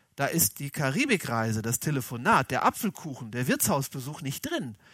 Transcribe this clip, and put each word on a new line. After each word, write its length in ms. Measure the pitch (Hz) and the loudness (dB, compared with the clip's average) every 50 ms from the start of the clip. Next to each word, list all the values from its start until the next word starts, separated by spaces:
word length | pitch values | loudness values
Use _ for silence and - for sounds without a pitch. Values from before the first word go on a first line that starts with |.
| _ _ _ | _ _ _
Da 80 | - 147 | -2 -2
ist 340 | 139 - 170 170 - - - | 0 2 2 2 2 2 -2
die 100 | 139 139 | -8 -6
Karibikreise, 920 | - - 156 131 135 190 285 285 240 165 - 123 120 117 113 113 110 110 104 | -4 0 0 2 2 2 2 4 2 2 2 0 0 2 2 2 0 0 0
das 180 | 113 117 - | -2 -2 -2
Telefonat, 680 | - 160 147 131 120 - 127 113 123 185 226 151 131 - | 0 0 0 0 -2 -4 -6 -2 2 4 4 4 4 2
der 160 | - 123 - | 0 2 2
Apfelkuchen, 640 | 240 254 - - 214 - - - 160 131 - 123 110 | 2 2 2 -2 -2 -4 -4 -8 -10 -8 -8 -8 -6
der 180 | 107 120 127 135 | -4 -2 0 2
Wirtshausbesuch 720 | 147 - - - 190 139 131 - - 143 123 139 151 - | 2 2 2 2 2 2 0 -2 -4 -8 -8 -8 -10 -6
nicht 220 | 160 135 135 - - | -6 -6 -6 -6 -6
drin, 340 | 294 339 320 196 233 208 - _ - | -4 -4 -4 -4 -6 -8 -12 _ -20